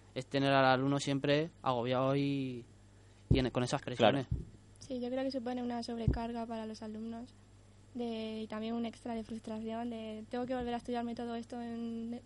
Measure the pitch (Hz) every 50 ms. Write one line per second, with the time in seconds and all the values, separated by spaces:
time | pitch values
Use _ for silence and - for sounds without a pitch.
0 | - - - 131 127 - - 139 139 139 139 135 135 131 131 127 131 139 139 139
1 | - 143 139 139 135 143 143 147 156 170 - - - 131 127 120 117 127 127 127
2 | 131 135 139 143 139 139 139 139 135 131 127 120 117 - - - - - - -
3 | - - - - - - - 135 127 120 - 127 123 127 - 139 - - 123 -
4 | 120 107 - 143 - - - - - - - - - - - - - - 269 247
5 | 240 247 247 262 269 269 262 269 226 247 254 247 247 240 240 240 233 233 233 226
6 | 226 220 - 233 233 233 240 233 226 233 233 220 220 220 220 214 226 220 214 214
7 | 220 226 226 226 240 - - - - - - - - - - - - - - 247
8 | 240 233 226 220 220 220 220 220 220 220 214 214 220 220 233 233 233 226 220 -
9 | - 247 233 226 220 - 233 226 - 226 220 220 220 220 226 226 233 240 233 226
10 | 226 220 214 220 220 - - 247 247 240 262 254 247 240 240 240 - - 240 240
11 | 233 233 233 233 240 233 233 233 233 - 254 240 240 233 233 233 233 233 226 226
12 | 226 226 233 247 -